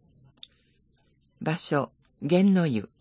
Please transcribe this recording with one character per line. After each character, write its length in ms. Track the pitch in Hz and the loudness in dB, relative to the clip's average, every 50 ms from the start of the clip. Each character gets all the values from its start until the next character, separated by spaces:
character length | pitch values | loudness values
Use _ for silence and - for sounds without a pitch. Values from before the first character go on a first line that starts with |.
| _ _ _ _ _ _ _ _ - - _ _ _ _ _ _ _ _ _ _ _ _ _ _ _ _ _ _ | _ _ _ _ _ _ _ _ -20 -20 _ _ _ _ _ _ _ _ _ _ _ _ _ _ _ _ _ _
場 160 | - - 160 170 | -6 -6 -6 -6
所、 340 | - - 156 143 127 - _ _ _ _ _ _ | -4 -4 -2 -2 -4 -4 _ _ _ _ _ _
源 320 | - 147 175 180 190 202 190 | -4 0 2 4 4 4 4
の 140 | 185 170 160 | 2 2 0
湯、 200 | 123 107 98 - _ _ | -2 -4 -6 -8 _ _